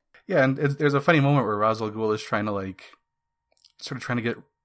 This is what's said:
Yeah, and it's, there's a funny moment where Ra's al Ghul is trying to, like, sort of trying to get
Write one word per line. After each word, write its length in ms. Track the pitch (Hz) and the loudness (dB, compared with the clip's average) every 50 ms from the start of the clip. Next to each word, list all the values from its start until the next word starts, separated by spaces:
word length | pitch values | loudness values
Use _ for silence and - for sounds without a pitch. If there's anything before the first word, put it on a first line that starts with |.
| _ _ - - _ - | _ _ -20 -20 _ -2
Yeah, 160 | 190 156 135 | 2 2 4
and 140 | 131 135 139 | 4 2 2
it's, 160 | 147 143 143 | 0 -2 0
there's 180 | - 151 147 139 | 0 0 2 2
a 80 | 139 | 2
funny 180 | 139 - 170 151 | 2 4 4 4
moment 260 | 139 139 143 143 120 | 4 4 4 4 2
where 120 | 104 107 104 | 0 0 0
Ra's 240 | 107 110 113 110 | 0 0 0 0
al 100 | 113 107 | -2 -6
Ghul 220 | 104 110 110 107 107 | -4 -2 -2 0 0
is 80 | 107 - | -2 -4
trying 220 | - - 107 104 | -4 -4 -2 -2
to, 60 | 107 | -2
like, 320 | 104 101 95 95 92 - - - - _ _ _ _ _ _ _ _ _ _ _ _ _ - - _ _ | -4 -4 -6 -8 -10 -12 -18 -20 -20 _ _ _ _ _ _ _ _ _ _ _ _ _ -20 -20 _ _
sort 180 | - - - - | -14 -12 -10 -10
of 60 | - | -6
trying 120 | - 123 120 | -4 -4 -2
to 40 | 110 | -2
get 140 | 120 117 - - _ _ _ _ | -2 -4 -6 -10 _ _ _ _